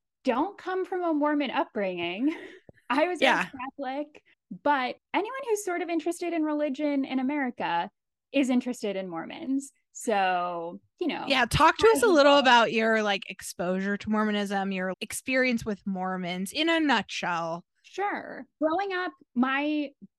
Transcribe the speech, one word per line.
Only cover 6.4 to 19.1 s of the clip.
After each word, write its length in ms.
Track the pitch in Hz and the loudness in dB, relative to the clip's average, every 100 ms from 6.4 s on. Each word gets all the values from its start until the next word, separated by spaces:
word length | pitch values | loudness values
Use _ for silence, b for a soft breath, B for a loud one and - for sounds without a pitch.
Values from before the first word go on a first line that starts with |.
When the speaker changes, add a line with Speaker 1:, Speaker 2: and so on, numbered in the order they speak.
Speaker 1:
religion 600 | 302 294 294 262 294 285 | 0 0 -2 -2 0 0
in 140 | 262 262 | 0 -2
America 720 | 262 294 254 - 165 170 190 _ _ _ _ | -2 -2 -2 -4 -2 -2 -4 _ _ _ _
is 160 | 277 254 | 0 2
interested 480 | 247 247 233 208 190 | 2 0 -4 -4 -4
in 140 | 185 | -6
Mormons. 600 | 165 - - 254 269 - _ _ | -8 -10 -10 -4 -4 -4 _ _
So, 880 | - 240 202 185 180 175 170 170 202 _ - | -8 -2 2 2 2 -2 -4 -8 -12 _ -6
you 80 | 330 | -4
know. 180 | 185 277 | -4 0
Speaker 2:
Yeah, 180 | 262 | 0
talk 320 | 233 - 320 349 | 2 4 4 6
to 100 | 440 | 6
us 80 | 440 | 6
a 40 | 440 | 6
Speaker 1:
I 40 | |
Speaker 2:
little 280 | 311 285 285 | 6 8 8
about 340 | 262 240 214 | 8 6 6
your, 300 | 214 220 220 | 2 2 2
like, 220 | 208 196 - | 2 -2 -6
exposure 720 | 190 - - 180 185 196 202 | -14 -12 -4 -2 0 -2 -2
to 120 | 214 | -2
Mormonism, 600 | 214 214 208 196 196 196 | 0 0 0 -2 -2 -2
your 220 | 190 185 180 | -4 -4 -6
experience 640 | - - - 262 254 233 226 | -8 -8 -2 0 2 0 -2
with 200 | 202 196 | -6 -4
Mormons 640 | 185 185 185 175 180 196 | -4 -4 -4 -4 -6 -6
in 180 | 285 320 | -2 0
a 100 | 330 | 2
nutshell. 840 | 294 226 - - 180 165 165 170 - _ | 2 0 -2 -6 -4 -2 -4 -6 -10 _
Speaker 1:
Sure. 600 | - - 403 285 - - - - | -16 -8 -6 -6 -10 -14 -14 -4
Growing 320 | 311 349 403 | -2 0 -2
up, 200 | 359 359 | -4 -6